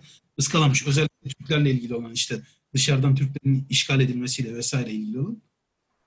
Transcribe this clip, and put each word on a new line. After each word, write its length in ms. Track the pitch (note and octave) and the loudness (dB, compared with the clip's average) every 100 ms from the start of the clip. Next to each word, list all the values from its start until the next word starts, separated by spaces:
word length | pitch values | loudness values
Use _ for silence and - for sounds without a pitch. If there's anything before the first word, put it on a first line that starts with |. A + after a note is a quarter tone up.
| - - _ - | -8 -20 _ -4
ıskalamış. 480 | C#3 E3+ D3 C3 C#3+ | 0 4 4 2 2
Özellikle 420 | C#3 D3+ _ C3+ | 0 0 _ -14
Türklerle 420 | - - D3+ C#3+ | -12 -2 2 2
ilgili 240 | B2 A#2 A#2+ | 2 -2 -8
olan 160 | A#2 | -6
işte 280 | A2+ - A2 - _ _ | -4 -4 -4 -10 _ _
dışarıdan 420 | C3+ C#3 C3+ C#3 C3+ | -2 2 4 4 2
Türklerin 500 | C3+ - C#3 C3+ - | 0 -2 0 0 0
işgal 320 | - - C3+ | -2 0 2
edilmesiyle 540 | B2+ B2 B2 - A#2 A#2 | 2 0 -4 -4 -4 -4
vesaire 360 | - C3 A2 | -2 -2 -2
ilgili 280 | G#2+ G#2+ B2 | -6 -6 -4
olan 220 | F3+ A#3+ _ _ _ _ _ _ | -6 -6 _ _ _ _ _ _